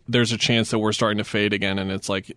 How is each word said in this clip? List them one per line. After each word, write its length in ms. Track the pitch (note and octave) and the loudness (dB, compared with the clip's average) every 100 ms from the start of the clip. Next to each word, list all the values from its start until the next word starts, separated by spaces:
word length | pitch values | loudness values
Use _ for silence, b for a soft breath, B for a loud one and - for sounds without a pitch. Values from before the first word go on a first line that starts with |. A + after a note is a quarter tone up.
| - | -2
there's 240 | A#2+ A#2 | 2 2
a 60 | A2+ | 2
chance 320 | - A#2 G#2+ | 2 2 2
that 80 | A#2 | 0
we're 120 | G#2+ | 0
starting 260 | G#2+ A2+ G#2 | 2 0 0
to 60 | |
fade 280 | G#2 G#2+ G#2 | -2 0 0
again, 260 | G2+ G2+ G2 | 0 0 -2
and 140 | F#2+ | -2
it's 160 | F#2+ - | -4 -4
like, 240 | G2 - | -4 -6